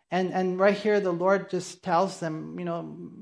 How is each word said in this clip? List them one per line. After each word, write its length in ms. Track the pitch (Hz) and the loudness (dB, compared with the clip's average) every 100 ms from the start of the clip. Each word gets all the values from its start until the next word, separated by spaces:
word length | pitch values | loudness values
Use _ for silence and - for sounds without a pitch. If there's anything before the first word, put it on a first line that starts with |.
| _ | _
And, 200 | 180 185 | -2 0
and 280 | 185 185 180 | 0 0 4
right 180 | 196 196 | 4 4
here, 220 | 214 208 | 2 2
the 120 | 190 | 2
Lord 380 | 170 185 196 190 | 2 2 2 0
just 320 | 180 - - | -6 -6 -10
tells 380 | 185 170 190 180 | 0 2 2 -2
them, 400 | 165 156 156 170 | -6 -6 -8 -8
you 60 | 175 | -6
know, 300 | 170 160 160 175 - | -6 -8 -12 -14 -14